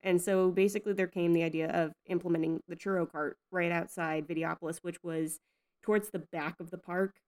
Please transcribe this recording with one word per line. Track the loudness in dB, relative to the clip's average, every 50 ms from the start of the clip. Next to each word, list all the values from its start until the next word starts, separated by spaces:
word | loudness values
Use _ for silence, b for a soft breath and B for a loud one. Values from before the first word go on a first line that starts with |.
And | 0 2 2 2
so | 4 4 4 4 4 4
basically | 4 4 4 4 2 0 -2 -2 0
there | 0 0 -2
came | 0 0 2 4 4
the | 4 4
idea | 2 0 -2 -2 0
of | 2 0 0 0 -2 -8 _
implementing | -4 -4 -2 0 0 0 0 0 0 -2 -4 -6 -10
the | -12 -8
churro | -4 -2 0 0 0 -2
cart | -2 -4 -4 -4 -6 -8 _ _
right | -2 0 0 0
outside | 0 0 -2 -4 -6 -4 -2 -2 -2 -2 -2 -2
Videopolis, | -2 -2 -2 -2 -4 -4 -6 -6 -8 -6 -8
which | -8 -8 -8 -8
was | -4 -2 -2 -2 -2 -4 -8 _ _ _ _ _ _ _ _ -2
towards | 0 2 2 0 -2
the | -6 -10
back | -10 -8 -6 -6 -4 -4 -6 -8
of | -10 -12
the | -12 -12
park. | -8 -4 0 0 0 0 -2 _ _